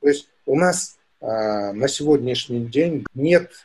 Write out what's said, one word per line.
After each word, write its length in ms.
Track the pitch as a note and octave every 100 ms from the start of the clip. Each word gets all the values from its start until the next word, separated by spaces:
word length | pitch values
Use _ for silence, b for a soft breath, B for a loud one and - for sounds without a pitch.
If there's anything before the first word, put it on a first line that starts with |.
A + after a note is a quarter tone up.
То 60 | C#3+
есть 220 | C#3+ - _ -
у 100 | C#3+
нас, 380 | F3+ F3 - _ _ -
а, 540 | A2+ A2+ G#2+ G#2 G2+
на 160 | G#2 C#3
сегодняшний 720 | - D3+ C#3 B2 B2 - A#2+
день 440 | A#2 C3 E3+ C#3+ G2
нет 380 | B2 D3+ F3 F3+ B